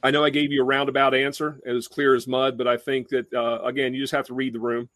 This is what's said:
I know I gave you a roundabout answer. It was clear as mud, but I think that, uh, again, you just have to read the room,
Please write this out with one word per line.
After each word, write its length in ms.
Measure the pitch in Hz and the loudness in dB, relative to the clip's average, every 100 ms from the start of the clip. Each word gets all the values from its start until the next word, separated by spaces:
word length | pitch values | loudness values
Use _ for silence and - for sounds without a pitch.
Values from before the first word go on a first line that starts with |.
I 80 | 131 | 0
know 120 | 147 | 2
I 80 | 151 | 2
gave 200 | 147 147 | 2 0
you 100 | 143 | 0
a 40 | 131 | 2
roundabout 480 | 135 139 135 135 | 0 0 2 4
answer. 480 | 131 139 143 151 139 123 | 4 0 -2 -6 -6 -4
It 80 | |
was 140 | 120 117 | -4 -4
clear 280 | - 139 127 | 0 2 2
as 120 | 123 | 2
mud, 300 | 127 131 120 | 0 0 0
but 100 | 123 | 0
I 100 | 120 | 0
think 320 | - 135 117 | -2 -4 -2
that, 220 | 127 110 | -4 -2
uh, 280 | 123 117 117 | -2 -2 -2
again, 300 | 120 131 131 | -2 -2 -2
you 80 | 131 | -2
just 120 | 135 | -2
have 120 | 143 135 | -2 -4
to 60 | |
read 200 | 127 131 | -4 -4
the 60 | 117 | -4
room, 300 | 117 117 120 | -2 -4 -6